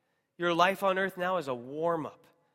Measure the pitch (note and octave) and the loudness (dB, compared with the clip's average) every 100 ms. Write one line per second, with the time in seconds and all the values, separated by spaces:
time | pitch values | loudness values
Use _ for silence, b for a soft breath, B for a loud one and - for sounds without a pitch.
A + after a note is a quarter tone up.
0 | _ _ _ - F3 E3+ F3+ F#3+ G3 F#3 | _ _ _ -4 0 4 4 4 0 2
1 | G3 F#3 F3+ F#3 C#3 B2 B2+ D3+ E3+ E3 | 0 -2 -2 -2 -2 -6 -6 -4 -2 0
2 | A#2+ - - _ _ | -4 -10 -20 _ _